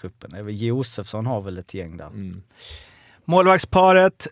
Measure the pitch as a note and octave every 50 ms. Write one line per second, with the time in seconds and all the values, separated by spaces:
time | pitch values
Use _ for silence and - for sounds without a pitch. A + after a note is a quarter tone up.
0 | - F#2 - _ - - - G2 G#2 G#2 G#2+ G2+ A2+ A#2 A#2+ C3 C3 - - -
1 | F#2+ - - G#2+ A2 B2+ B2 G#2 G2 G2 F2+ F#2 F2 - - F#2+ F2 D#2+ E2+ F2
2 | D#2+ D#2 G#2+ G#2 G2 F#2 F2+ F#2+ F#2+ _ _ _ - - - - - _ _ _
3 | _ _ _ _ _ - E3 F#3 F3+ F#3 F#3 - - - - F#3 F#3 F#3 F#3 F#3
4 | F#3 F#3+ - - - -